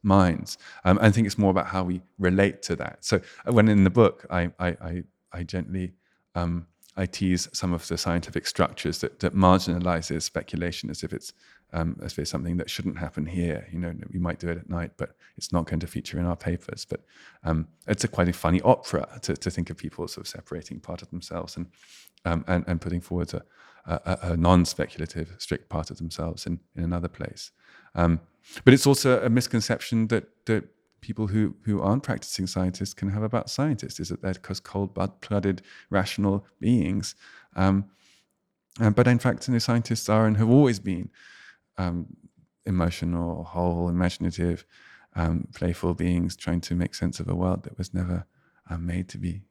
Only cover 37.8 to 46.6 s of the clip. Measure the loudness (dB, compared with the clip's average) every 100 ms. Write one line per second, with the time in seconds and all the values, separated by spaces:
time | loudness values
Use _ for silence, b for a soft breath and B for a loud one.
37.8 | 0 b b b b _ _ _ _ 2
38.8 | 4 6 6 6 2 0 0 0 2 0
39.8 | 0 -4 2 4 4 4 6 8 6 2
40.8 | -2 -4 -6 B B B B B _ -4
41.8 | -2 -2 -6 -14 -20 _ _ _ -2 2
42.8 | 2 0 -2 -2 -2 -6 -6 0 0 2
43.8 | 0 2 0 0 -6 -2 -2 -2 _ B
44.8 | B B B -2 0 0 -4 -4 -4 -2
45.8 | -2 0 0 0 0 -4 -4 -4